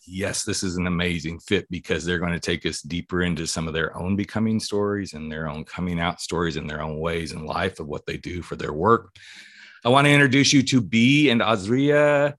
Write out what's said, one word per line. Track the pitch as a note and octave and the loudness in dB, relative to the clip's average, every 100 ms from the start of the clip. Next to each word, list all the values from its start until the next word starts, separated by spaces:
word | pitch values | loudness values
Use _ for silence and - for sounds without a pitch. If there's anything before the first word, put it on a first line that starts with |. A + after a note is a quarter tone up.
| - | -12
"Yes, | F#2 G2 F2+ | -6 -4 -4
this | - G2 | -4 -4
is | G2 F2 | -4 -2
an | F2+ | -2
amazing | E2+ F2+ F2 D#2+ E2 | 0 0 -2 -6 -10
fit," | - G2 - | -2 -2 -2
because | F2 - E2 E2 | -8 -4 -4 -2
they're | F2 | -2
gonna | F2 E2+ | -2 -2
take | - F2 F2+ | -4 -4 -4
us | D#2+ | -6
deeper | D2 E2+ - F2+ | -6 -8 -4 -2
into | F2 E2 D#2+ | 0 -2 -4
some | - E2 | -6 -4
of | |
their | D#2 D#2+ - | -4 -4 -4
own | F2+ G2+ | -4 -2
becoming | G2+ A2 A2 A2 | -2 -2 -2 -2
stories | - G#2 G2+ G2+ F#2+ | -2 -2 -2 -4 -6
and | D2+ D#2 | -10 -10
their | D#2 D#2+ | -8 -6
own | D2+ - | -8 -10
coming | - F2+ E2+ | -6 -4 -2
out | E2+ F2 | -2 -4
stories | - E2 E2+ D2 | -4 -2 -2 -2
and | D2+ | -6
their | D2+ | -6
own | D#2 D2+ | -6 -4
ways | E2 E2+ D#2 | -4 -4 -6
in | E2 D#2 | -8 -6
life | E2+ F#2+ - | -4 -4 -4
of | D2+ | -10
what | C#2+ - | -10 -8
they | C#2+ | -10
do | D#2+ F2 | -8 -10
for | - E2 | -10 -8
their | C2 | -6
work. | D2+ G2 A#2 - - - - - - - - | 0 2 2 0 -20 -20 -20 -20 -20 -20 -4
I | A#2+ | 2
wanna | C3+ D3 | 4 6
introduce | C#3+ C#3 C3+ C3 | 6 6 6 4
you | C#3+ | 4
to | C3 B2+ | 4 2
Bea | F#2+ A2+ A#2+ C#3+ C#3+ | 2 4 6 6 6
and | A#2 | 4
Azria. | G#2 A2+ F#2+ B2+ C#3+ D3 D3 C#3+ C#3+ | 2 0 2 2 4 4 4 4 2